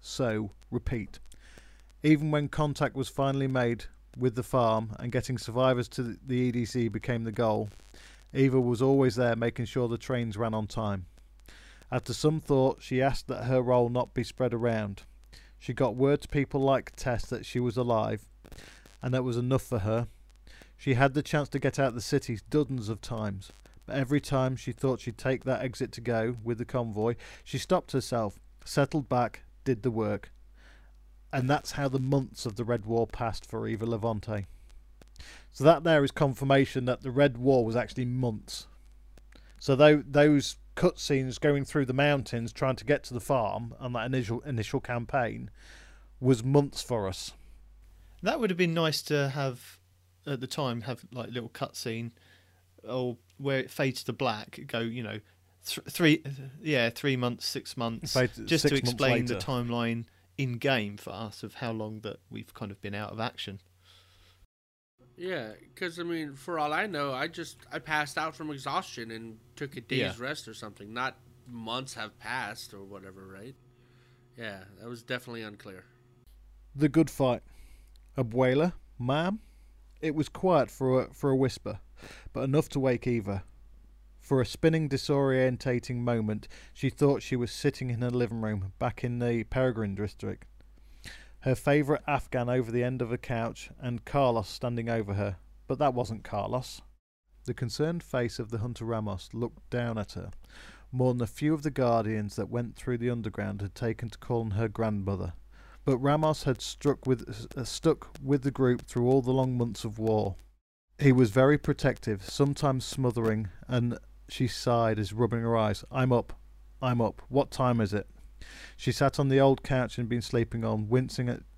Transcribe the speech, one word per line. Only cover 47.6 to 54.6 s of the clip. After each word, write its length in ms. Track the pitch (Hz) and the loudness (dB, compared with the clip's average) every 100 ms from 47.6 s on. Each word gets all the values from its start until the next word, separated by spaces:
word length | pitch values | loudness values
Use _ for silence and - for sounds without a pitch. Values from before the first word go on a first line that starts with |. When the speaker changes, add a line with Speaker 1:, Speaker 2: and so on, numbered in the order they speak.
| - - - - - - | -20 -20 -20 -20 -20 -6
Speaker 2:
That 180 | 185 302 | -2 0
would 100 | 214 | 0
have 60 | 180 | 2
been 180 | 175 | 2
nice 280 | 165 160 147 | 2 0 0
to 260 | - 147 139 | 0 0 0
have 480 | 143 135 120 - - _ _ _ _ 147 | -2 -4 -4 -14 -20 _ _ _ _ -8
at 140 | 127 | -6
the 60 | 135 | -6
time, 340 | - 135 117 | -4 -4 -4
have, 220 | 110 120 - | -6 -10 -10
like, 180 | 127 110 | -10 -8
little 200 | 120 113 | -8 -8
cutscene 600 | - 139 - 123 113 117 - _ _ _ _ _ _ | -6 -8 -6 -6 -6 -8 -12 _ _ _ _ _ _
or 360 | - 127 123 117 _ - | -6 -4 -4 -6 _ -8
where 220 | 139 135 | -2 -2
it 120 | - | -2
fades 320 | - 139 123 | -2 -2 -2
to 80 | - | -6
black, 460 | 120 131 107 - - | -2 0 -2 -6 -16